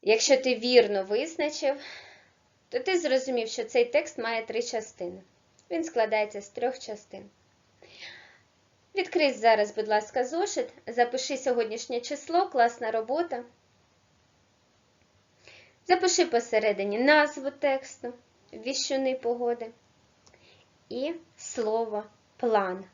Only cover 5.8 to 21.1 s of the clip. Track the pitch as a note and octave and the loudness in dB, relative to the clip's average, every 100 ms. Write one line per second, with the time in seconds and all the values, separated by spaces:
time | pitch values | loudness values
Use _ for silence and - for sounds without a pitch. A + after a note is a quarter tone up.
5.8 | - A#3+ A3 G#3+ G#3 G#3 G3+ - A#3+ B3+ | -2 0 0 0 -2 -6 -12 -4 -4 -4
6.8 | - G#3 - G3 G3+ _ _ _ _ _ | -10 -14 -14 -20 -20 _ _ _ _ _
7.8 | - - - - - _ _ _ _ _ | -20 -20 -18 -18 -20 _ _ _ _ _
8.8 | _ F#4+ F#4 F4+ D4 G#3+ A3+ G#3+ G#3 G3+ | _ -6 -2 2 2 4 4 4 4 -2
9.8 | G#3+ G#3+ G#3+ C4 B3+ E4 G4+ - B3 - | 0 0 0 -2 -2 -2 -2 -2 -6 -8
10.8 | - A#3 A#3+ B3+ - - - A#3+ A3 G#3+ | -10 0 0 0 -4 -4 -2 0 -2 -4
11.8 | - B3 A#3+ C#4+ - E4+ F#4+ C4+ A#3 A#3+ | -6 -6 -6 -10 -2 0 0 2 2 2
12.8 | A3 A3+ A3 C#4+ E4+ B3+ A#3+ _ _ _ | -4 -4 -2 -2 -2 -4 -10 _ _ _
13.8 | _ _ _ _ _ _ _ _ _ _ | _ _ _ _ _ _ _ _ _ _
14.8 | _ _ _ _ _ _ - - - _ | _ _ _ _ _ _ -20 -20 -20 _
15.8 | - F4+ F4+ F4+ D#4+ A#3 A3+ A3 G#3+ G3 | 2 4 4 4 2 2 2 2 2 0
16.8 | G3+ G#3 C4 D4+ D4 D4 C4+ C#4 D4 C4+ | -2 2 6 6 6 0 -8 -2 0 0
17.8 | C4 - A#3+ A#3+ _ _ _ A3 A3+ C4+ | -4 -12 -12 -12 _ _ _ -12 -6 -4
18.8 | - C4+ C4 C4 A#3 A#3+ A#3+ A#3+ A3+ - | -2 0 0 -2 -2 -2 -2 -4 -6 -16
19.8 | _ _ _ _ _ _ _ _ _ _ | _ _ _ _ _ _ _ _ _ _
20.8 | _ A#3 C#4 | _ -6 -4